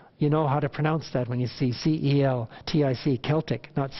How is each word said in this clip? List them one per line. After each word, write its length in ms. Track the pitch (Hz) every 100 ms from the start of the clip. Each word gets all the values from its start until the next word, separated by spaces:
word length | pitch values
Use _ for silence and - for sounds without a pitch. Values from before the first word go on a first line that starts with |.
| - _
you 120 | 147
know 180 | 151 156
how 120 | 139
to 80 | 143
pronounce 420 | - 151 156 -
that 140 | 135 123
when 100 | 123
you 80 | 123
see 240 | - 131
C 280 | 120 - 156
E 200 | 139 143
L 260 | 139 127 113 - -
T 180 | 160
I 100 | 143
C, 240 | 127 - 127
Celtic, 520 | - 151 156 131 - -
not 140 | 135 -